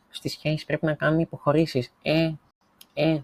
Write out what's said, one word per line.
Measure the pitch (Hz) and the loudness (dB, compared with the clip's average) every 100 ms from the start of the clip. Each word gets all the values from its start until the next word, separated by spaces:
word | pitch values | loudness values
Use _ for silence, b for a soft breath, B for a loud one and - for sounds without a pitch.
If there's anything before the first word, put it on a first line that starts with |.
| _ | _
στη | - 139 | -12 -10
σχέση | - 151 156 - | -6 -4 -4 -4
πρέπει | 151 | -2
να | 160 | -2
κάνουμε | 147 147 160 | 0 0 0
υποχωρήσεις, | 165 - - 147 160 131 123 _ | 0 -4 2 2 2 0 -4 _
ε, | - 156 165 151 _ _ _ - - | -2 0 0 -2 _ _ _ -20 -12
ε", | - 156 156 | -2 0 0